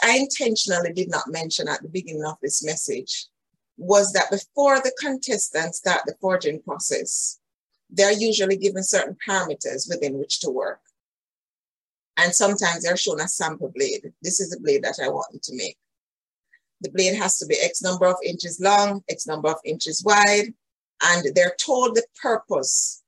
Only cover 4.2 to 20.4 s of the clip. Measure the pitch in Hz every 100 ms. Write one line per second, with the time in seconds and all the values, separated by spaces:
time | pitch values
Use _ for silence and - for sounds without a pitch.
4.2 | 170 196 - - 285 269 262 262 294 262
5.2 | 262 208 - 151 165 170 - 175 - -
6.2 | 190 185 160 151 - 165 - - - -
7.2 | - - _ _ _ _ _ 180 196 208
8.2 | 220 208 190 196 196 190 190 190 - 190
9.2 | - 190 180 143 - 135 - 170 143 135
10.2 | 139 - 165 127 92 - _ _ _ _
11.2 | _ _ _ _ _ _ _ _ _ -
12.2 | 175 175 202 202 214 165 170 180 - 151
13.2 | 165 - 160 151 135 127 139 - - -
14.2 | 165 180 175 175 151 139 - - 131 -
15.2 | - - - 127 95 - _ _ _ _
16.2 | _ _ _ _ _ _ 185 160 185 202
17.2 | 190 - 151 156 175 - 185 180 180 180
18.2 | - 175 170 170 190 202 202 202 - 170
19.2 | - 151 151 160 - 151 165 151 190 208
20.2 | 208 208